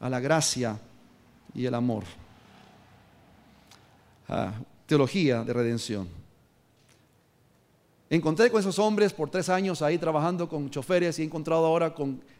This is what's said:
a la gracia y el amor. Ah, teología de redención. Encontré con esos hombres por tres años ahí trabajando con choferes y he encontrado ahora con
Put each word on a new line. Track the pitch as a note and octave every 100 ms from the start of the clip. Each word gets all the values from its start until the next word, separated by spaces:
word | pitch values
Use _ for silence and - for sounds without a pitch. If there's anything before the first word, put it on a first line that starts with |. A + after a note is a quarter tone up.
a | B2+
la | B2+
gracia | C3+ D#3+ D3+ B2+ A#2 G#2+ - - - _ _ - _
y | A2+ B2
el |
amor. | A#2 B2 G#2+ - - - - - - - - - - _ _ _ - - - _ - - _ _ _ -
Ah, | - - A2 - - -
teología | D3+ B2+ - D3+ A#2 A2+
de |
redención. | B2 A#2 A#2 - G#2 F2+ E2+ - _ _ _ _ _ _ _ _ _ _ _ _ _ _ _ _ _ -
Encontré | E3 D#3 D#3 A#3+
con | A3
esos | F#3+ F3+
hombres | G#3+ G#3 G#3
por | - D3
tres | F#3 F3+
años | F#3 G3 E3+
ahí | D3+ E3+
trabajando | D#3+ D#3 E3 F3+ E3+
con | D#3 C#3
choferes | C#3+ B2+ F3+ F3 D#3+
y |
he | D#3+
encontrado | D#3+ D#3 E3 D#3+
ahora | E3 E3
con | - C#3 C3 -